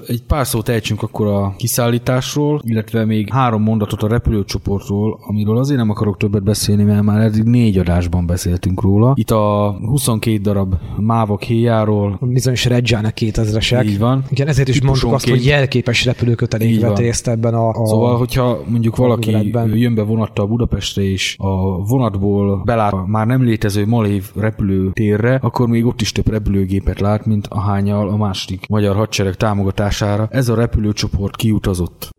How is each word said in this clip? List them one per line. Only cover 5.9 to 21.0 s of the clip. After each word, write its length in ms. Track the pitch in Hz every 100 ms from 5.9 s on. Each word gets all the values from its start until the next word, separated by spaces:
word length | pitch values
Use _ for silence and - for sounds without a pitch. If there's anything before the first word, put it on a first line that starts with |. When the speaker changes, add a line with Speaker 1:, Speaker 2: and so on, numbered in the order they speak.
Speaker 1:
akarok 260 | 104 104 95
többet 260 | 107 104
beszélni, 400 | 98 104 - 104
mert 200 | 104 104
már 180 | 104 107
eddig 220 | 110 107
négy 360 | 113 123 113 95
adásban 480 | 87 87 87 90 85
beszéltünk 560 | 90 90 87 95 92
róla. 300 | 95 101 120 135
Itt 140 | 110
a 460 | 113 104 104 104 98
huszonkét 600 | 107 139 131 110 113 110
darab 320 | 101 101 95 92 - -
Mávok 440 | 107 113 107 101
héjáról. 760 | - 113 117 113 107 104 101 95
Speaker 2:
Bizonyos 440 | 123 127 123 123
Reggiana 460 | 123 123 120 113 107
kétezresek. 760 | - 110 104 110 110 - 123
Speaker 1:
Így 140 | 110 101
van. 260 | 117 131 135
Speaker 2:
Igen, 180 | 123 143
ezért 200 | 131 131
is 140 | 127
mondtuk 300 | 135 135 123
azt, 120 | 123
Speaker 1:
Típusonként. 140 | 123 127
Speaker 2:
hogy 80 | 127 143
jelképes 440 | 135 123 120 120
repülőkötelékben 680 | 127 120 120 117 120 113 113 113
Speaker 1:
Így 40 |
van. 80 | 113
Speaker 2:
vett 80 | 101
részt 300 | 117 117 -
ebben 260 | 113 117
a, 140 | 113 113
a 180 | 110 110
Speaker 1:
Szóval, 300 | 110 120 120
hogyha 400 | 123 131 123 117 71
mondjuk 280 | 117 113 110
valaki 340 | 123 117 110
Speaker 2:
műveletben. 460 | 107 107 117 110 107
Speaker 1:
jön 180 | 120
be 80 | 113
vonattal 440 | 104 113 107 - 101
Budapestre, 560 | 120 113 101 - -